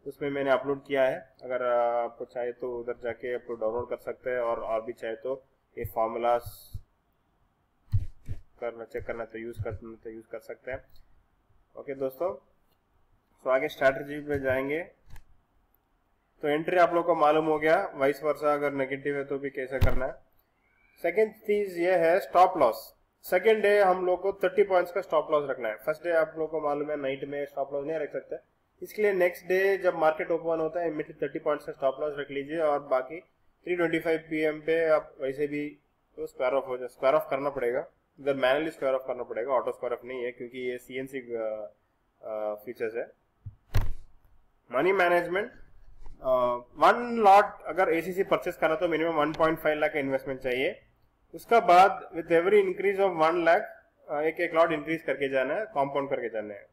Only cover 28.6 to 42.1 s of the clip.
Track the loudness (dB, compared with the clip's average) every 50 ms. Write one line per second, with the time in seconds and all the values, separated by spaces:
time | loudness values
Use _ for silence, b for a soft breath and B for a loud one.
28.6 | _ _ _ _ -18 -14 -4 0 0 2 2 4 2 2 0 -4 -4 0 0 2
29.6 | 4 2 2 2 2 0 0 4 2 2 2 2 -2 -2 -2 -2 0 -2 -2 -2
30.6 | -2 -4 -2 -2 -4 -4 -4 -6 -8 -10 -8 -8 -6 -6 -6 -4 -2 -2 -2 -2
31.6 | -4 -12 -10 -2 -2 -2 -2 0 -6 -6 -6 -8 -10 -8 -8 -8 -8 -6 -4 -2
32.6 | 0 0 0 0 -2 -2 -2 -2 -2 -4 -12 -16 -16 _ _ _ _ _ _ _
33.6 | _ -4 -2 0 0 0 0 0 0 0 -2 -2 -2 -4 -4 0 0 0 -2 -2
34.6 | -2 0 0 2 4 4 4 2 2 -4 -12 -6 -6 -6 -2 -2 -4 -4 -2 -6
35.6 | -6 -8 -10 _ _ _ _ _ _ _ _ -12 -12 -12 _ -2 -2 0 0 0
36.6 | -2 -2 -6 -6 -8 -10 -8 0 2 4 4 2 0 -2 -4 -2 -2 -4 -4 -2
37.6 | -2 -2 -2 -2 -6 -6 _ _ _ _ _ _ -2 -2 0 2 2 2 2 2
38.6 | 0 -4 -6 -4 -2 0 0 0 -2 -4 -6 -8 -6 -8 -6 -6 -2 0 0 0
39.6 | 0 -2 -6 -4 -4 -6 -6 -6 -8 -10 -8 -6 -6 -6 -6 -8 -14 -12 -10 -6
40.6 | -6 -6 -6 -6 -10 -10 -10 -10 -10 -8 -10 -12 -10 -8 -6 -4 -4 -4 -6 -6
41.6 | -10 -14 _ _ _ _ _ _ _ _